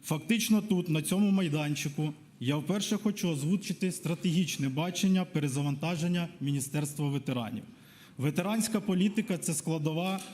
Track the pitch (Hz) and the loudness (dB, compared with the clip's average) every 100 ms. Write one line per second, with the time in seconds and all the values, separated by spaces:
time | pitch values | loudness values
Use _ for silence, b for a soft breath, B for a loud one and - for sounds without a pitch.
0 | - 156 - 226 220 214 208 185 170 156 | -2 -4 0 0 4 2 4 0 2 0
1 | 151 185 208 196 180 147 147 143 151 143 | 2 2 4 4 2 0 0 -2 -4 -2
2 | 151 147 - - 123 147 147 196 202 208 | -4 -4 -18 -6 -2 -2 0 -2 0 0
3 | 208 208 175 151 147 196 - 185 190 - | 0 0 -2 0 0 0 0 -2 -2 -2
4 | - 170 180 165 170 - 135 131 175 180 | -4 -2 2 2 2 0 -2 0 -2 0
5 | 190 185 180 156 147 131 143 139 160 175 | 4 4 2 0 0 0 0 0 -2 -2
6 | 170 175 170 - 135 143 139 147 147 147 | 0 0 -2 -4 -2 0 0 -2 -4 -2
7 | 147 139 139 123 110 107 - B B B | 0 0 -2 -2 -2 -6 -10 B B B
8 | B - 131 147 180 226 220 214 196 185 | B -4 -2 0 0 0 0 0 0 2
9 | 202 208 214 180 - 165 - 160 151 156 | 2 2 -2 -2 -2 -2 0 0 0 0
10 | 180 190 - | -2 -4 -8